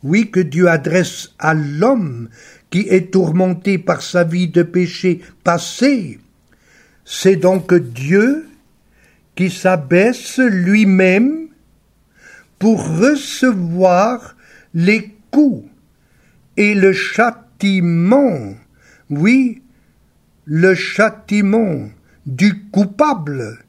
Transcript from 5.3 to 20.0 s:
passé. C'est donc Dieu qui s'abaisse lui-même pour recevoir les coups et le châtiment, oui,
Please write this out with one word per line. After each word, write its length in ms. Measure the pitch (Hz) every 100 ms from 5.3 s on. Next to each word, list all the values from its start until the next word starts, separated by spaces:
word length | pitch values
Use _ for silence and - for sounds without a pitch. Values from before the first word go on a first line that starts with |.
| _
passé. 760 | - 170 - - 262 269 160 107 _ _ _ _ _ _ _ _ _
C'est 300 | - 190 190
donc 380 | 180 190 -
Dieu 760 | 175 123 117 139 190 233 294 320 _ _ _ _ _ _ _ _ -
qui 140 | 180
s'abaisse 920 | 180 185 185 135 175 214 247 - -
lui-même 1080 | 254 190 175 208 208 185 185 190 254 320 320 _ _ _ _ _ _ _ - - _ _
pour 260 | 208 208 151 160
recevoir 1400 | 240 294 - - 262 202 175 170 185 180 214 247 - _ _ - _
les 420 | 165 175 214 - - _
coups 340 | 285 294 156 98 _ _ _ _ _ _ _ _ -
et 180 | 208 202
le 160 | 190
châtiment, 1600 | 190 - - 240 233 _ _ 196 190 170 170 175 262 277 160 104 104 _ _ _ _ _
oui, 520 | 147 185 254 254 214 _ _ _ _